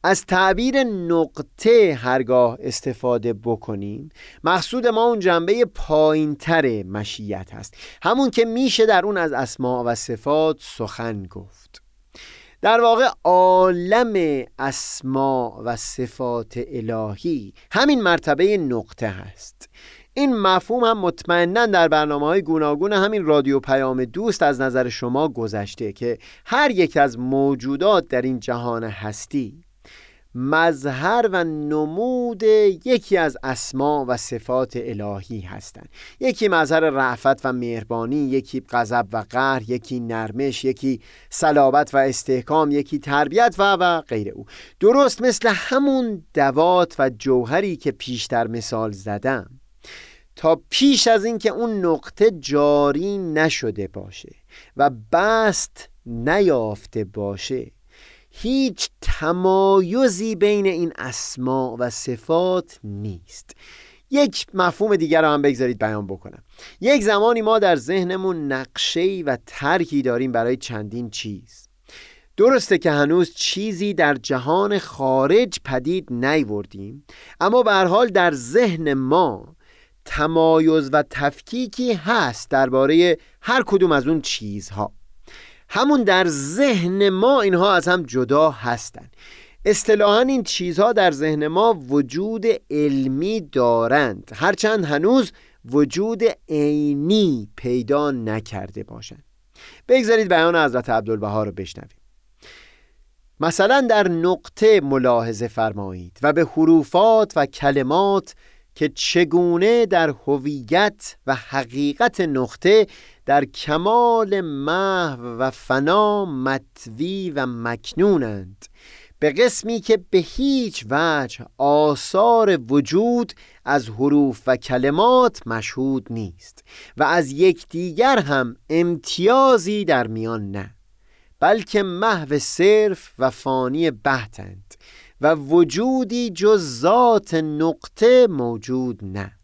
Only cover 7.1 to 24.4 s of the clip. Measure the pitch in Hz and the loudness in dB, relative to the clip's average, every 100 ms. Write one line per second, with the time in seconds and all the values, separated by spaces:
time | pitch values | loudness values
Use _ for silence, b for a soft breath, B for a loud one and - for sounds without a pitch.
7.1 | - 104 92 92 104 - B B B 175 | -10 -10 -10 -10 -18 -20 B B B -2
8.1 | 240 269 220 226 226 262 - 220 190 190 | 0 0 0 0 0 -2 2 4 4 2
9.1 | 196 165 127 127 - 127 127 120 117 - | -2 -2 -4 -6 -6 -4 -2 -2 -4 -6
10.1 | 113 143 151 160 151 - - 107 - 117 | -8 -2 0 0 -2 -10 -10 -10 -8 -8
11.1 | 107 92 98 98 _ _ - _ _ _ | -8 -12 -16 -20 _ _ -20 _ _ _
12.1 | B B B B B 196 233 233 226 254 | B B B B B 2 4 4 4 2
13.1 | - 170 180 185 185 185 175 180 220 240 | 0 2 4 6 6 4 2 0 0 2
14.1 | 202 160 143 117 - 135 131 - - 131 | 0 0 -2 -6 -8 -6 -6 -10 -10 -6
15.1 | 131 135 131 117 113 113 113 - - 123 | -2 0 -2 -4 -8 -8 -8 -10 -8 -10
16.1 | - 123 117 113 120 123 131 110 113 107 | -6 -6 -6 -8 -10 -10 -8 -6 -6 -6
17.1 | 101 170 147 98 b b 202 285 269 196 | -8 -6 -6 -8 b b 0 2 2 2
18.1 | 165 156 139 190 208 147 120 - - 110 | 0 0 2 2 2 -2 -4 -6 -8 -8
19.1 | 95 92 - - _ - B B B B | -8 -16 -20 -20 _ -20 B B B B
20.1 | - 285 233 190 185 - 247 226 226 180 | -2 0 2 2 2 0 0 0 0 -2
21.1 | 170 - 175 175 208 240 190 165 151 151 | -4 -2 0 2 2 2 4 4 4 2
22.1 | 147 147 190 156 160 151 147 190 208 196 | -2 0 0 0 0 0 0 0 0 0
23.1 | 214 156 147 135 135 131 135 131 127 123 | 0 2 2 2 -2 0 0 0 -2 -4
24.1 | 170 226 - | -4 -4 0